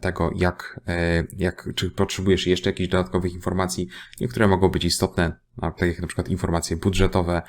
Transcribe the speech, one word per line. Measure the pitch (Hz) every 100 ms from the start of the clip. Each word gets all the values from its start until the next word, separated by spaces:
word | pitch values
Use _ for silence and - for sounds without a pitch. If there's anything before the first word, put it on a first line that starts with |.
tego | 92 85 85 95
jak, | 90 87 - - -
e, | 87 85 85 80 -
jak, | 90 - - -
czy | 92
potrzebujesz | - 98 - 95 92 -
jeszcze | 90 101
jakichś | 92 90
dodatkowych | 90 92 92 90
informacji. | 87 90 90 92 - - - - -
Niektóre | - - 107
mogą | 92 92
być | 87 87
istotne, | - 95 - 85 - _ -
a | 82
tak | - 87
jak | 82
na | 85
przykład | - -
informacje | 90 90 85 - 80
budżetowe, | 101 92 92 92 85 85